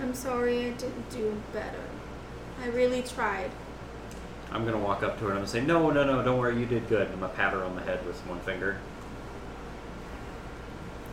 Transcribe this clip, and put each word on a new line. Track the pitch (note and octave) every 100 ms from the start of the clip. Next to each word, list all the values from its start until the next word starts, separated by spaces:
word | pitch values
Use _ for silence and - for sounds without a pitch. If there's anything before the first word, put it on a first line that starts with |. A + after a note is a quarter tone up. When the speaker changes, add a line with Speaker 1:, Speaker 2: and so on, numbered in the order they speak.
Speaker 1:
"I'm | B3+
sorry | B3 C4+ B3 A#3+ A#3+ A#3+
I |
didn't | A#3+ B3+ A#3+ A3+
do | A#3+ G#3+ G#3+ -
better. | G#3+ - - - - - - - - - -
I | B3
really | A#3+ B3 B3+
tried." | B3 C4 G#3+ G3 F#3 - - - - - - - - - -
Speaker 2:
I'm | A2+ A2+
gonna | A2
walk | G2+ G2
up | G#2 -
to | G#2+
her |
and | G2
I'm | G2
gonna |
say, | A#2+
"No, | C#3+ E3+ D#3
no, | C#3+ C#3
no, | C3
don't | B2 B2+
worry, | B2 A#2+
you | A#2+
did | A#2 -
good." | G#2+ F#2+
I'm | F#2
gonna | F#2+
pat | G2 G2
her | F#2+
on | F#2 F2+
the |
head | F#2 F#2 F2+
with | F2 F2+
one | F2
finger. | F#2 F#2 F#2+ G2 - - - - - - - - - - - - - - - - - - - - - - -